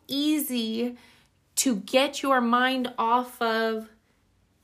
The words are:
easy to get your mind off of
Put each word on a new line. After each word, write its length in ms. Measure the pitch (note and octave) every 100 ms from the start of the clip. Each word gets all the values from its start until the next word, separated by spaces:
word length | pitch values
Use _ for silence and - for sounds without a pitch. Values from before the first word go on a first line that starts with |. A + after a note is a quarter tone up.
| -
easy 880 | C#4 D4+ D4+ - B3 A3 A3 B3 A#3+ - _ _ _ _ -
to 180 | C4+ G3+
get 480 | - B3+ D4 -
your 160 | C#4 C4
mind 540 | A#3 A#3+ B3+ C4 B3 -
off 440 | A3+ B3 B3 -
of 480 | A3+ A3 A3+ A3 A3 _ _ _ _ _ _ _